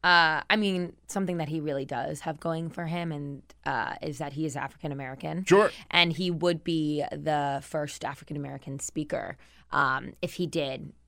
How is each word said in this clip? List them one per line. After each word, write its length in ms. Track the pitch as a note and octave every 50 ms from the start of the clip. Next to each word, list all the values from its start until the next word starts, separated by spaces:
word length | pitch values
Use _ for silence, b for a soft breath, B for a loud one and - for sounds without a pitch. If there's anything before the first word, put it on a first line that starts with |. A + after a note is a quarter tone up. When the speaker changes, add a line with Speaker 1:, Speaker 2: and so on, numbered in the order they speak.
| -
Speaker 1:
Uh, 400 | F3 F3 E3+ E3 D#3 D#3 D3 - _
I 60 | G3
mean, 380 | A3 G#3+ G3 F#3+ F3+ F3+ E3 - _ _
something 300 | - - G3 F#3+ F3 F3+
that 100 | E3+ D#3 C#3+
he 100 | D#3 D#3+
really 240 | D3 D3+ C#3+ C#3 C3+
does 340 | C#3 C#3 A#2+ C3+ D3 D3+ C#3+
have 200 | - E3 D3+ D3
going 300 | - E3 E3 D#3+ E3 E3
for 160 | - - E3+
him 260 | D#3+ E3+ F3 E3+ E3
and, 300 | D3+ D3 C#3+ C#3+ C#3+ C3+ - _ - _ -
uh, 280 | C#3+ C#3 A#2 G2+ - - - -
is 160 | D3+ C#3+ B2+
that 140 | D#3 C#3+ C3+
he 120 | C#3+ D#3
is 100 | D#3 B2+
African 360 | C#3+ C3 C#3 - - - D3+
American. 540 | C#3+ C#3 C3+ B2+ C3+ - - D#3 D#3 F3 F#3+
Speaker 2:
Sure. 260 | - E3+ G3+ G#3+ - B B B B
Speaker 1:
And 240 | - F3 F3 E3+ D#3+
he 160 | D#3+ F#3 F3
would 340 | F3 D#3 E3+ F3 E3+ D#3 -
be 400 | - E3 D#3+ D#3 D3+ D3+ D3 C#3+ -
the 500 | - D3+ D3 D#3 D3+ D3 C#3+ C#3+ C#3 C#3 C#3
first 420 | - - D#3 D3 C#3+ - - -
African 300 | C3+ C#3 - - - D3+
American 420 | D3 C#3+ C#3 C#3 C3+ - C#3+ C#3 C#3
speaker, 580 | - - - D#3 D3+ D3 - - G2+ F2+ - b b b b b b b
um, 420 | - - C#3+ C3 C3 C3 - - - -
if 120 | - - -
he 120 | - F3+
did 480 | D3 - E3+ C#3+ C3+ C3+ B2 - C#3+ - _ _